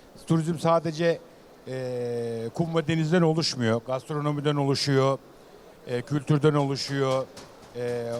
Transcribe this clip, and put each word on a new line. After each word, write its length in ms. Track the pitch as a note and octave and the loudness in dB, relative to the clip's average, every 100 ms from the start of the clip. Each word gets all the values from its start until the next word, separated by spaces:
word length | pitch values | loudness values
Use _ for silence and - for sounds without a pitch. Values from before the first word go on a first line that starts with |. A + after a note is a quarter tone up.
| - - - | -20 -20 0
turizm 320 | E3 D#3+ D#3 | 0 2 0
sadece, 600 | E3 E3 D#3+ D3+ E3+ D#3+ - - - - - | 2 2 2 0 0 0 -6 -20 -20 -20 -12
e, 800 | C3 B2+ B2 A#2+ A#2+ A#2 A#2 A2+ | -8 -6 -4 -4 -4 -4 -6 -6
kum 220 | - E3 E3 | -4 -2 0
ve 100 | D#3 | 0
denizden 340 | E3 D#3 F3+ | 0 2 4
oluşmuyor. 580 | E3+ D#3+ D3 B2+ A2+ A#2 A2+ | 4 2 0 0 0 0 -2
Gastronomiden 680 | C3 - D3+ D3 D3 C#3+ D3 | -6 -4 -4 -2 0 0 0
oluşuyor, 640 | C#3 C3+ - C#3 C3+ C3+ - - - - - - - | 2 0 2 4 4 0 -6 -20 -20 -20 -20 -20 -8
e, 160 | B2 | -8
kültürden 520 | - D3 C3+ D3+ D3+ | -4 -4 2 4 4
oluşuyor. 720 | D3 C#3 C3+ - C#3 C3+ C3 C3 - - - - A#2+ | 2 0 -2 -4 -2 0 0 -2 -12 -20 -20 -16 -8
E, 360 | B2 A#2+ A#2 | -6 -6 -6